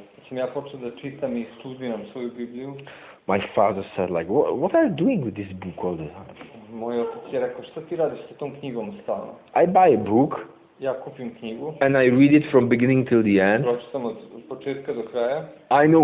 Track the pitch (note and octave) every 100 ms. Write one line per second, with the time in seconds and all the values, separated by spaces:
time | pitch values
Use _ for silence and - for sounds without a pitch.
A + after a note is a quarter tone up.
0 | - _ - B2+ B2+ C#3+ C3+ C#3 B2 A#2+
1 | C#3 C#3 C3+ A#2+ A2+ - C3 B2+ B2+ A2
2 | G2+ C3 A#2+ A#2 A#2+ B2 C3+ C#3 C#3 -
3 | - - - G2 - - G#2 G2 G2 -
4 | F2+ E2+ E2+ B2 - F#2+ E3 E4 D#4 D3
5 | G3+ A#3+ A#2+ G2+ G2 F#2 F#2 E2 F2+ E2+
6 | D#2 - - - - - G#2 A2+ A#2 A#2+
7 | A#2 - - C3+ B2 - - - - E3+
8 | D3+ B2 - - C#3+ C3+ C#3 A#2 G#2 G2+
9 | - G2+ A2 - - - F3 F#3 F#3 A#2
10 | G2 A2 D3 - - - _ _ C3+ B2
11 | - - A#2+ - A#2 A#2 D3 D#3 C3+ C#3
12 | B2+ B2 C#3+ D3+ D3+ C3+ A#2+ A#2+ B2 C3
13 | B2+ A#2+ A2 G2+ F#2+ A2 C3 A#2+ - C#3
14 | A#2+ G2 F#2 A2 - C3 C#3 C3 - A#2+
15 | A2 B2 A#2+ D3 D#3+ - - C#3 D3+ D#3+